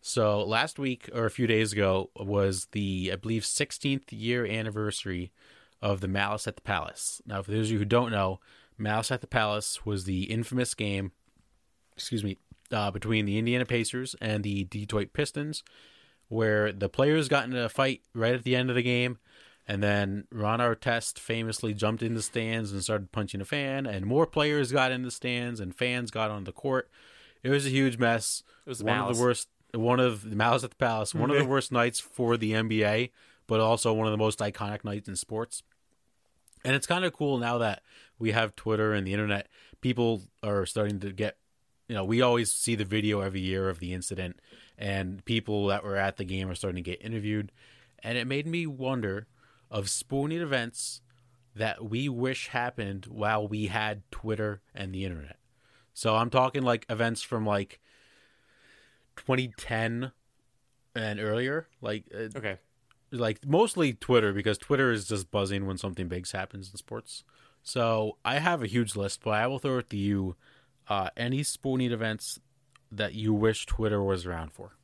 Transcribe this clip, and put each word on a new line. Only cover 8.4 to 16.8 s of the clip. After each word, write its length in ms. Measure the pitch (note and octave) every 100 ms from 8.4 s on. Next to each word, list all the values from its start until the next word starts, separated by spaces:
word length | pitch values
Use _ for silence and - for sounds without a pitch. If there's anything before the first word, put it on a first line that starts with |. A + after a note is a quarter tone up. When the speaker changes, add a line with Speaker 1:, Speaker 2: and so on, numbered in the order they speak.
| _ - _ _
Speaker 1:
Malice 340 | G#2+ G#2+ A2
at 100 | B2+
the 60 | -
Palace 580 | B2 G#2+ G#2 G#2+ - -
was 200 | G2+ F#2
the 180 | F#2
infamous 500 | F#2+ A2 A#2 B2 B2
game, 380 | - G#2+ G2 F#2+ _ _ _ _ _ _ _ _ -
excuse 280 | - A2+
me, 140 | G#2 F#2+ _ - _
uh, 180 | A2+ G2+
between 340 | F#2+ A2 A2+ G2+
the 120 | G#2
Indiana 280 | A2+ B2 B2
Pacers 500 | A#2+ A2 B2+ C3 -
and 240 | A2+ G#2+
the 200 | G#2 G2+
Detroit 480 | F#2 G#2+ G#2 G#2+ G2+
Pistons, 500 | - D3+ - D3 D#3 - - - - _ _ _
where 420 | A2+ A2 G#2+ G#2+
the 180 | G2